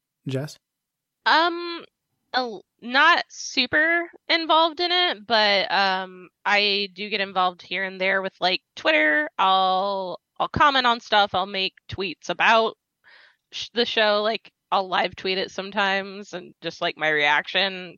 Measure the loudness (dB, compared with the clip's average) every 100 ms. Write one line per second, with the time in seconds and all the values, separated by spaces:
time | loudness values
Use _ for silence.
0 | _ _ -8 -8 -8 -14 _ _ _ _
1 | _ _ 2 2 2 -2 -8 -12 -14 _
2 | _ _ _ -6 -4 -8 -16 _ -2 4
3 | 4 4 0 -10 -6 -4 0 0 2 0
4 | -2 -8 -2 -2 2 4 4 0 -2 0
5 | 0 -2 0 2 4 2 2 0 2 0
6 | -4 -12 -20 _ 0 2 2 0 -4 -8
7 | -6 -4 -2 0 0 -2 -8 -6 -6 -2
8 | 0 0 -2 -2 -2 -2 _ -4 0 2
9 | 2 0 -2 0 2 2 2 0 -2 -4
10 | -8 -12 _ -6 -4 2 4 4 2 0
11 | 2 2 2 0 -4 -4 -6 -8 -14 -8
12 | -8 -6 -6 0 4 4 2 -4 _ _
13 | _ -20 _ _ _ -12 -6 -4 -2 2
14 | 2 2 0 -4 -8 _ _ -2 0 -2
15 | -2 -4 -4 -4 -4 -8 -6 -2 0 -2
16 | -4 -12 -14 -14 -14 -12 -12 -6 -6 -2
17 | 0 2 2 2 0 -2 -2 -4 -12